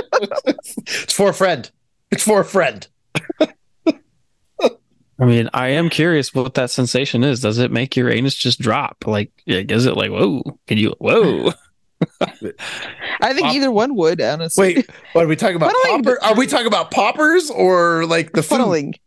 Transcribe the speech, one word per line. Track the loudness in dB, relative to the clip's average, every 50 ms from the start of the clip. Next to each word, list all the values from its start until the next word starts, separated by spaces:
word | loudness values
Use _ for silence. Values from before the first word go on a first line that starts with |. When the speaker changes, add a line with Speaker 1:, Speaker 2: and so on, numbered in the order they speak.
| -2 0 -2 -2 -2 -4 -6 -4 -4 -4 -4 -4 -8 -14 -14 -14 -12
Speaker 1:
It's | -10 -10 -10 -6 -6 0
for | 2 2 2
a | 2
friend. | 2 0 0 0 -2 -6 -12 _ _ _ _ _ _ _ _
It's | -4 -2 0
for | 2 2 2
a | 2
friend. | 2 0 0 0 0 -2 -6 -14 -20 _ _ _ _ _ -10 -8 -8 -2 -2
<laughs> | -2 -2 -2 _ _ _ _ _ _ -2 -2 -2 _ _ _ _ _ _ _ _ _ _ _ -2 -2 -2 -2 -2 _ _ _ _ _ _ _ 0
Speaker 2:
I | 2
mean, | 4 4 2 0 0 -2
I | -2 -2 0
am | 0 0 0 0
curious | 0 0 2 2 2 0 0 0 -2
what | -2 -2 -2 -2
that | -2 -2 -2
sensation | 0 -2 -2 0 0 -2 -2 0 0 0 2
is. | 2 0 0
Does | -2 -2 0 0
it | 0 0
make | 0 -2 -2 -2 -2
your | 0 0 0
anus | 0 0 0 -2 -2
just | -2 -2 -2 -2 -2
drop? | -2 -2 0 0 -2 -6 -8 -10 -6
Like, | -4 -2 -2 -4 -6 _ _ _
is | -4 -4 -4 -2 -2 -2 0 0
it | 0 0 -2
like, | -4 -4
whoa? | -2 -2 0 0 0 -4 -6 -10 -12 -14 _ -4
Can | -2 0
you, | 0 0 -2 -2
whoa? | -2 2 2 4 4 2 2 0 -2 -2 -4 -4 _ _ _ _ _ _ _ _
<laughs> | -6 -6 _ _
Speaker 3:
I | -6 -6 -6 -10 -12 -12 -12 -12 -14 -12 -12 -12 -12 -14 -14 -14 -12 -10 -4 -2 -2 -2 0
think | 0 0 0
Speaker 2:
Pop- | 0
Speaker 3:
either | 0 0 0
one | 0 0 0 0 0
would, | 0 0 0 0 0
honestly. | -2 -2 -2 -4 -6 -4 0 2 2 2 2
Speaker 1:
Wait, | 0 -2 -4 -8 -18 -20 -2 0
what | 2 2
are | 2
we | 0
talking | 0 0 0 0 2
about? | 0 2 2
Speaker 3:
Funneling. | 2 2 2 2 2 2
Speaker 1:
Popper-, | 0 0 2 2
are | 2 2
we | 2 2 2
talking | 0 0 0 0
about | 0 0 -2 -2
poppers | 0 0 0 0 2 2 2 4 4 4 2 0
or, | 0 2 2 4 4 4 4 4 2 0 0
like, | 0 0 0 -2 0 -2
the | -2 0
food? | 0 0 0
Speaker 3:
Funneling. | 2 2 0 0 -2 -4 -10 -14 _